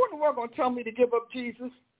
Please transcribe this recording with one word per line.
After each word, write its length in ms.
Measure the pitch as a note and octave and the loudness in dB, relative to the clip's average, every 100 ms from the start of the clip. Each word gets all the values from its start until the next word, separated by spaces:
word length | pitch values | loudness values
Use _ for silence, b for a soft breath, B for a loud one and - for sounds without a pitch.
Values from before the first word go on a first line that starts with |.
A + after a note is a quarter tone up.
| B4 | 2
in 120 | D#4 | 2
the 60 | |
world 120 | D4+ B3+ | 0 0
gonna 160 | A#3 - | -4 0
tell 140 | B3+ | 0
me 140 | B3 | 0
to 80 | A3+ | -4
give 220 | A3+ B3 | 0 2
up 180 | A#3 A3+ | 2 -2
Jesus? 380 | B3+ A#3+ A3+ B3+ - _ | -8 -10 -10 -12 -14 _